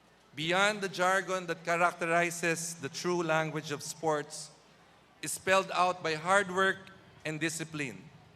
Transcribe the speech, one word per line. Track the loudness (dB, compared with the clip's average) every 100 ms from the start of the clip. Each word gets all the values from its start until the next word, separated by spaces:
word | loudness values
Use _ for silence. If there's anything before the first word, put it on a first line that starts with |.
| _ _ _
Beyond | -6 0 4 4 2
the | -4
jargon | 0 2 2 0 -4 -4
that | -4
characterizes | 0 2 2 2 2 2 2 0 0 0 -4
the | -8 -8
true | -4 -2 0
language | 2 2 0 -4 -6
of | -8
sports | -8 -4 0 0 -2 -12 -14 -18 -20 -20 -20 -20 -20 -12
is | -10
spelled | -4 2 4 4
out | 2 2 0
by | -4
hard | -2 2 2 4
work | 2 2 0 -8 -20 -20 -12
and | -8 -4
discipline, | -4 -4 -8 -6 -6 -8 -16 -20 -20